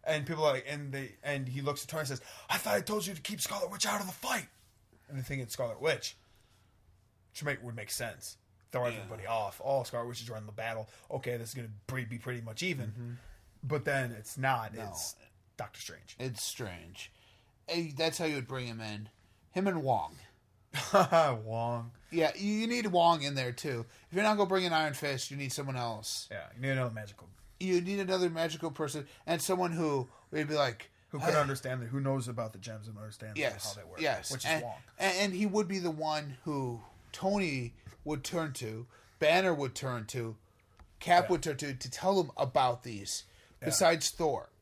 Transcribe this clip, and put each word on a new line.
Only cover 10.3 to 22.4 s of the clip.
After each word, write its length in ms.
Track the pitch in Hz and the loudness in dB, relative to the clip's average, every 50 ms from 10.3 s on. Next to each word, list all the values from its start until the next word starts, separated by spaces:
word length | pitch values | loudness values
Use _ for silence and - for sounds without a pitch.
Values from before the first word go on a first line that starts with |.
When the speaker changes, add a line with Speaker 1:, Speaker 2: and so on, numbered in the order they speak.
| 113 110 107 | -10 -10 -10
Speaker 1:
the 40 | 107 | -10
battle. 380 | 104 110 113 117 113 110 107 - - - - - | -8 -6 -6 -4 -4 -6 -8 -10 -14 -20 -10 -6
Okay, 280 | - 135 - 127 120 | -6 -4 -4 -4 -4
this 120 | 117 117 110 | -4 -6 -8
is 40 | 127 | -8
gonna 140 | 131 117 113 107 104 - | -10 -10 -10 -12 -12 -10
pre-, 180 | - 131 131 123 | -6 -6 -4 -4
be 120 | 110 123 | -6 -8
pretty 240 | - - 131 123 120 | -8 -6 -6 -6 -6
much 220 | 113 113 110 113 170 | -8 -10 -6 -4 -2
even. 240 | 185 165 135 104 | -2 -2 -2 -4
Speaker 2:
Mm-hmm. 240 | 107 104 117 120 120 120 120 - - - - - - _ - - | -6 -6 -8 -8 -10 -10 -10 -12 -18 -20 -20 -20 -20 _ -10 -4
Speaker 1:
But 220 | 131 147 147 - | -2 -2 0 2
then 260 | 151 139 135 131 120 | 2 2 2 0 -2
it's 260 | 117 107 107 - - | -4 -8 -10 -12 -6
not. 360 | - 131 135 135 120 110 104 107 | 0 2 2 2 2 0 -4 -6
Speaker 2:
No. 100 | 113 110 101 | -8 -8 -8
Speaker 1:
It's 260 | 92 90 - - - _ - - _ _ _ _ _ | -6 -6 -6 -8 -8 _ -20 -20 _ _ _ _ _
Doctor 240 | - 110 - - - | -10 -10 -10 -10 -12
Strange. 360 | - - 82 - - - - - | -12 -12 -12 -14 -18 -20 -10 -6
Speaker 2:
It's 240 | 123 131 120 104 - | -6 -6 -4 -4 -6
strange. 680 | - - - 123 98 90 82 85 85 92 - - - _ _ - - - _ _ _ _ _ _ | -6 -4 -6 -6 -6 -6 -10 -12 -16 -14 -14 -16 -16 _ _ -20 -20 -20 _ _ _ _ _ _
Hey, 260 | - 165 170 170 156 143 | -4 -2 -2 -2 -4 -2
that's 200 | 131 160 160 151 | 0 0 2 2
how 80 | - 170 | 2 0
you 100 | 160 151 | 0 0
would 120 | 139 123 | -2 -4
bring 200 | 123 135 131 123 | -4 -6 -6 -4
him 140 | 120 117 113 | -6 -6 -6
in. 280 | 113 107 104 104 107 - _ _ _ _ _ _ _ _ | -6 -6 -6 -8 -8 -12 _ _ _ _ _ _ _ _
Him 160 | _ 180 190 | _ 0 2
and 160 | 196 180 165 135 | 2 2 2 2
Wong. 320 | 131 120 98 76 - - - - - _ _ _ _ _ _ _ _ - - - - - | 2 2 2 2 -4 -8 -14 -20 -20 _ _ _ _ _ _ _ _ -8 -6 -4 4 6
Speaker 1:
<laughs> 0 | 196 180 131 170 165 160 147 127 110 107 | 6 6 8 8 6 6 6 4 0 -2
Wong. 460 | 110 113 113 117 120 120 120 117 117 - - - - | -4 -2 -2 0 0 -2 -4 -6 -8 -14 -18 -16 -4
Speaker 2:
Yeah, 200 | 160 165 160 151 - | 2 2 2 2 2
you, 180 | 170 | 0